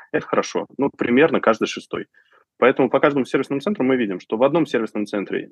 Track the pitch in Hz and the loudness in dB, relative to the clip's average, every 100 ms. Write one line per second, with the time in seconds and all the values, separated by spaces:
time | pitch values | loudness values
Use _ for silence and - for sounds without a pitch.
0 | - 151 - - - - - - 139 - | -8 -8 -2 -4 -2 -6 -6 -4 -4 -2
1 | 120 123 160 104 113 110 101 - - 90 | 0 4 4 4 2 2 -2 -6 -10 -10
2 | - _ _ _ _ _ 120 135 127 135 | -12 _ _ _ _ _ 2 4 2 2
3 | 151 143 120 139 131 139 - 208 131 131 | 2 2 0 -2 -2 -4 -4 -2 0 0
4 | 104 90 - 110 139 165 147 123 110 107 | 0 -6 -6 0 2 2 0 -2 -2 -4
5 | 104 104 95 98 - | -4 -4 -4 -6 -6